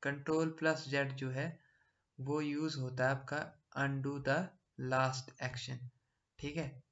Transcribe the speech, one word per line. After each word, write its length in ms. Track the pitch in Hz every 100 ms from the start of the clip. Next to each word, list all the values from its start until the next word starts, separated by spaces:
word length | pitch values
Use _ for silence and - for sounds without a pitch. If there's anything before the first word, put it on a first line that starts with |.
कंट्रोल 480 | 139 143 139 160 160
प्लस 380 | 160 156 156 135
जेड 240 | 139 139
जो 180 | 135 131
है 160 | 127 156 165 _ _ _ _ _ -
वो 220 | 135 147
यूज़ 380 | 151 143 156 139
होता 260 | 127 127
है 60 | 127
आपका 300 | 135 - 147 156 - _ -
undo 340 | 139 139 135 143
the 140 | 135 143 185 - _ -
last 500 | 127 131 131 131 127 -
action, 360 | 127 123 - 127 123 _ _ _ _ _
ठीक 180 | 143 151
है। 260 | 143 131 -